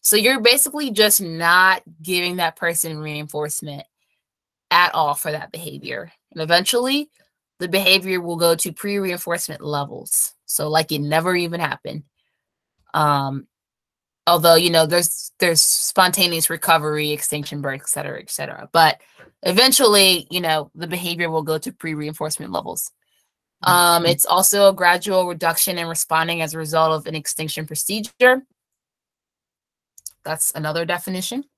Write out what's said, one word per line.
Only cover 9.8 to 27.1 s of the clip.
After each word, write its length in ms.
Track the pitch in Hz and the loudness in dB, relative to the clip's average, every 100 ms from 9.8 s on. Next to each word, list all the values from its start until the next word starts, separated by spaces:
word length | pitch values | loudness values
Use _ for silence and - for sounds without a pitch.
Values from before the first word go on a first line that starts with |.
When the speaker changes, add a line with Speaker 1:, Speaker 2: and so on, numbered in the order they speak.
| 143 - - - - _ _ | -6 -10 -6 -4 -4 _ _
Speaker 1:
So, 240 | - 151 | -6 0
like, 220 | 156 160 | 0 0
it 80 | 156 | -4
never 340 | 147 156 170 180 | 0 0 0 -2
even 240 | 170 165 | -2 -4
happened. 440 | 156 - - 151 143 _ _ _ _ _ _ _ _ | -4 -6 -10 -14 -16 _ _ _ _ _ _ _ _
Um, 540 | 160 151 143 139 135 - _ _ _ _ _ _ _ - | 0 2 2 -2 -6 -12 _ _ _ _ _ _ _ 2
although, 300 | 170 165 165 | 4 8 6
you 140 | 175 | 6
know, 160 | 165 160 | 4 4
there's, 480 | 175 170 - - _ | 2 0 -6 -12 _
there's 220 | 180 160 | 2 4
spontaneous 880 | - - - - 185 180 180 165 160 | 2 2 0 2 2 2 0 0 -2
recovery, 600 | 165 - 165 151 151 151 | -4 2 2 2 -2 -2
extinction 500 | 147 - 151 143 147 | -4 -4 -6 -6 -8
break, 200 | 143 135 | -6 -8
et 80 | - | -6
cetera, 320 | - 143 - | -6 -6 -10
et 80 | - | -10
cetera. 380 | - 147 - - | -10 -10 -12 -2
But 300 | 170 160 - _ _ - _ | 4 4 2 _ _ -20 _
eventually, 840 | 180 185 254 - 254 208 190 180 - | -2 2 4 6 6 6 6 2 -2
you 80 | 180 | -4
know, 320 | 175 156 147 156 | -2 -2 -4 -12
the 120 | 170 | -10
behavior 420 | 175 175 170 170 | -8 -6 -4 -2
will 140 | 160 | -2
go 140 | 151 156 | -4 -6
to 160 | 254 | -6
pre-reinforcement 800 | - 165 151 151 151 151 - - | -12 -8 -8 -8 -8 -8 -8 -6
levels. 380 | 95 - 82 - _ _ _ _ _ _ _ | -8 -6 -10 -10 _ _ _ _ _ _ _
Um, 400 | 185 175 175 170 | 2 4 4 4
Speaker 2:
Mm-hmm. 80 | 170 | 2
Speaker 1:
it's 140 | 160 - | 0 2
also 440 | 180 190 202 202 | 2 2 6 6
a 40 | |
gradual 540 | 196 180 175 208 185 180 | 6 2 2 2 0 0
reduction 500 | 170 170 156 - 170 | -2 -2 0 -2 -2
in 100 | 165 | -6
responding 520 | 165 - 160 160 170 | -4 -2 0 0 -2
as 120 | 160 | -4
a 40 | 156 | -6
result 360 | 156 160 160 | -2 2 2
of 120 | 156 | 2
an 80 | 147 | -4